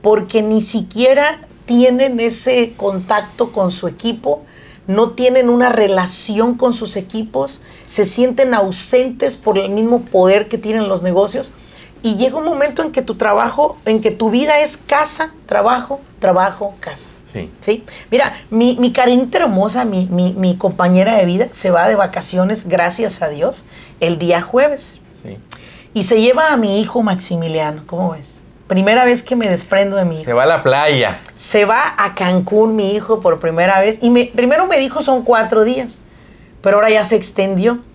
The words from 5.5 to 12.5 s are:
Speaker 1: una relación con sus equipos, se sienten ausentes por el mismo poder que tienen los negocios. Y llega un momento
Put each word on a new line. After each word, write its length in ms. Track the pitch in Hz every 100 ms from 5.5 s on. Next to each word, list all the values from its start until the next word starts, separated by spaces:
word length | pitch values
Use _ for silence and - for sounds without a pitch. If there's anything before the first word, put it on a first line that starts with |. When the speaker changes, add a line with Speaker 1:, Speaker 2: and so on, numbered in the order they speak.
Speaker 1:
una 180 | 240 247
relación 840 | 233 208 190 180 - - 208 233
con 180 | 240 254
sus 220 | 233 220 202
equipos, 640 | 185 220 220 262 277 - - - -
se 180 | - 202
sienten 480 | - 254 247 262
ausentes 840 | 233 196 185 - 254 254 254 277 -
por 220 | - 196
el 100 | 196
mismo 300 | 202 220 240
poder 460 | 240 190 185 196 214
que 80 | 226
tienen 300 | 214 220 208
los 140 | 190
negocios. 500 | 180 175 202 - 262 - - - - -
Y 140 | 226 208
llega 220 | 254 277
un 60 |
momento 360 | 320